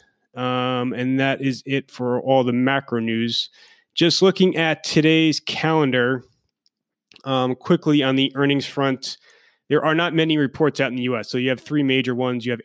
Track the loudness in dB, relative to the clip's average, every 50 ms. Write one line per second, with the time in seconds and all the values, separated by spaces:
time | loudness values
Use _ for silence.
0 | _ _ _ _ _ _ -12 -8 -6 -4 -2 -2 -2 -2 -2 -2 -4 -4 -4 -4
1 | -2 -2 0 0 0 0 0 -2 -2 -4 -4 -4 -6 -4 -4 -4 -4 -6 -10 -6
2 | -4 -2 -2 -2 0 2 2 4 4 2 0 0 2 2 0 0 -2 -4 -4 -4
3 | -2 -2 -2 -2 -2 -2 -4 -4 -6 -8 _ -20 -20 -20 _ _ _ _ -2 0
4 | 2 2 2 4 4 2 4 4 2 2 2 0 0 0 -2 -2 -4 -2 0 2
5 | 4 4 4 4 4 2 0 -2 -4 -8 -6 -2 0 0 2 2 2 2 2 0
6 | 0 0 -2 -4 -6 _ _ _ _ _ _ _ _ _ _ _ _ _ _ _
7 | _ _ -20 -12 -6 -2 -2 0 0 -2 -4 -4 0 0 0 2 2 2 2 2
8 | 2 2 2 0 0 0 0 0 0 2 2 0 -2 -4 -4 -2 0 0 0 -2
9 | -6 -12 -14 -14 _ _ _ _ _ _ _ _ _ -2 -2 0 2 2 0 0
10 | 0 0 0 0 2 2 2 2 0 0 0 0 0 0 0 0 -2 -2 -2 -4
11 | -4 -4 -4 -4 -6 -6 -4 -2 -2 -2 -2 -4 -4 -4 -2 0 2 2 2 0
12 | 0 0 -2 -2 -2 -2 -2 -4 -4 -6 -6 -6 -2